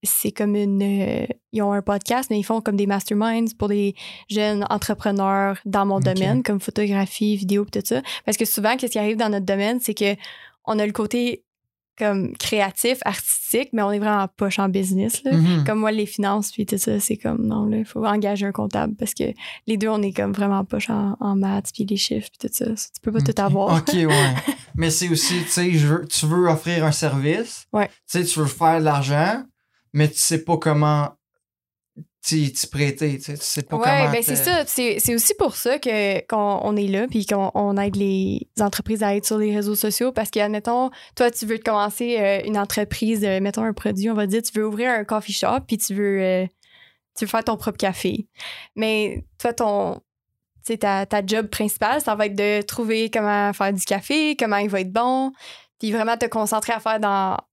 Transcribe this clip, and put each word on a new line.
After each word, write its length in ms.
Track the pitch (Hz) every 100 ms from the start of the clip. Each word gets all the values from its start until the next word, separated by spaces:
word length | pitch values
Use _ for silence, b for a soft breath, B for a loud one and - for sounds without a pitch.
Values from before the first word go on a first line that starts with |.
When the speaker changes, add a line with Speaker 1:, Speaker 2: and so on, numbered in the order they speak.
| 208
Speaker 1:
c'est 280 | - 214
comme 220 | - 208 208
une, 260 | 202 196
euh, 420 | 202 202 196 - - - _
ils 80 | 220
ont 100 | 202
un 100 | 202
podcast, 480 | 196 202 - 247 262
mais 80 | 214
ils 60 |
font 160 | 202 226
comme 160 | 220 202
des 120 | 202
masterminds 680 | 202 - 208 220 226 226 226
pour 120 | 208
des 260 | 208 202 196 B B B
jeunes 360 | 208 214 208 202
entrepreneurs 920 | 208 - 208 214 202 190 196 196 196
dans 220 | 208 202 196
mon 100 | 196
Speaker 2:
Ok. 40 |
Speaker 1:
domaine, 400 | 190 185 190 233
comme 160 | 240 202
photographie, 760 | - - 208 196 196 - 208 208
vidéo, 260 | 190 202
pis 80 | 202 -
tout 60 | 196
ça. 140 | 247 269 B -
Parce 100 | 214
que 80 |
souvent, 320 | 226 - 208 254
qu'est-ce 160 | 247
qui 80 | 220
arrive 160 | 208 220
dans 140 | 226
notre 160 | 202 185
domaine, 340 | 196 202 247
c'est 120 | 247
que 240 | 208 202 202 B B B B -
on 120 | 220
a 60 | 208
le 60 |
côté 540 | 202 208 240 240 - _ _ _ _ _ -
comme 380 | 214 196 185 -
créatif, 600 | - 214 196 185 233 254 -
artistique, 640 | 202 - - - 226 269
mais 100 | 226
on 100 | 202
est 60 | 208
vraiment 280 | 208 208 190 _
poche 240 | 202 185
en 80 | 196
business, 560 | 185 190 190 208 240
là. 80 | 269 165
Speaker 2:
Mhm. 260 | 165 175
Speaker 1:
Comme 160 | 143 214
moi, 140 | 214
les 120 | 214 208
finances, 440 | - 202 202 208
puis 140 | - 208
tout 120 | 202
ça, 220 | 208 208
c'est 160 | 202 214
comme, 300 | 226 226 220
non, 200 | 214 214
là, 120 | 214
il 80 | 220
faut 180 | - 220
engager 400 | 208 202 202 202
un 60 |
comptable 440 | 196 214 202 220 214
parce 180 | 220
que 180 | - - 214 B B -
les 100 | 214
deux, 100 | 214
on 140 | 214
est 100 | 202
comme 220 | 190 202
vraiment 320 | 202 202 196 196
poche 240 | 208 -
en, 260 | 214 202 196
en 140 | 202 196
maths, 320 | 196 202 196
puis 120 | - 202
les 100 | 202
chiffres, 320 | - 220 208 _
puis 120 | -
tout 40 |
ça. 120 | - 233
Tu 340 | 220 - -
peux 120 | -
pas 60 | 220
Speaker 2:
Ok. 140 | -
Speaker 1:
tout 80 | 214
avoir. 360 | 196 196 196 165
Speaker 2:
Ok, 160 | 156
ouais. 140 | 190 160
Speaker 1:
<laughs> 680 | 147 139 131 - 269 - -
Speaker 2:
Mais 140 | 165
c'est 180 | 160 180
aussi, 280 | 160 - 180
tu 60 | 160
sais, 220 | - 180
je 160 | 165 147
veux, 180 | 165 151
tu 180 | - 156
veux 240 | 170 180
offrir 340 | 156 - 175
un 80 | 156
service, 760 | 143 160 135 139 180 226 - -
Speaker 1:
Ouais. 160 | 214 202
Speaker 2:
tu 60 | b _ 175
sais, 60 | 175
tu 140 | -
veux 80 | 147
faire 320 | - 165 165
de 60 | 156
l'argent, 580 | 143 135 147 170 233 262 _ _ _ _ 143
mais 120 | 151
tu 80 | -
sais 260 | - 165
pas 140 | 160 160
comment 540 | 160 151 151 151 147 - _ _ _ _ _ _ _ - - _
t'y, 280 | - 160 143
t'y 140 | - -
prêter, 520 | 139 143 135 156 135
tu 60 | 139
sais, 80 | 147
tu 60 |
sais 180 | - -
pas 140 | 139 -
Speaker 1:
Ouais, 60 |
Speaker 2:
comment 280 | 240 277 269
Speaker 1:
ben, 100 | 233
Speaker 2:
te 40 | 233
Speaker 1:
c'est 100 | 247
ça. 260 | 311 349 311
C'est, 320 | - 247 214
c'est 140 | -
aussi 200 | 233 226 415
pour 180 | 339 -
ça 220 | 240 277
que, 480 | 262 214 202 190 -
qu'on, 360 | 220 208 196
on 120 | - 208
est 120 | 202
là, 180 | 190 247
puis 200 | 233 196
qu'on, 240 | 202 196
on 240 | - 202 196
aide 180 | 202 196
les 500 | 196 190 190 196 - -
entreprises 440 | 202 - - 220
à 120 | 208 202
être 100 | 202
sur 100 | 220
les 160 | 214
réseaux 220 | 208 208 208
sociaux, 360 | 214 196 247
parce 200 | 254 214
que, 80 | -
admettons, 500 | 208 214 214 240 254 B B -
toi, 140 | 247
tu 160 | 233 214
veux 140 | 220
te 40 |
commencer, 540 | 226 214 208 202 240 233
euh, 200 | 202 196
une 140 | - 214
entreprise, 640 | 202 - 208 - 220 220
euh, 160 | 202 190
mettons 240 | 196 202
un 100 | 226
produit, 360 | 208 214 196 208
on 60 | 214
va 100 | 208
dire, 160 | 214
tu 160 | 226 214
veux 80 | 214
ouvrir 240 | 208 247
un 140 | 240
coffee 300 | 208 214 208
shop, 260 | 190 185 240 -
puis 100 | 220
tu 160 | -
veux, 280 | 196 202 196
euh, 220 | 185 185 185 b b b b b _ -
tu 100 | 208
veux 40 |
faire 140 | 226
ton 140 | 220 220
propre 200 | - -
café. 500 | 196 190 185 - - B B B B -
Mais 500 | 220 214 208 - - _
toi, 160 | 240
ton, 420 | 233 226 202 190 185 _ _ _ _ _ _ -
tu 80 |
sais, 40 | 226
ta, 280 | 202 196 196
ta 180 | 208
job 240 | 196 214 220
principale, 520 | - 214 - 214 277
ça 140 | 269 208
va 100 | 214
être 100 | 202
de 280 | 208 208
trouver 480 | 202 - 226 220 220
comment 420 | 226 208 208 202
faire 200 | 196 196
du 100 | 196
café, 520 | - 196 - 294 302 285
comment 200 | 226 202
il 120 | 202
va 100 | 196
être 120 | 185
bon, 400 | 202 247 262 269 262 B B B _
puis 140 | 220
vraiment 260 | 220 220 233
te 80 | 233
concentrer 480 | 226 214 220 214
à 60 | 226
faire 200 | 220 220
dans 360 | 214 196 190 - -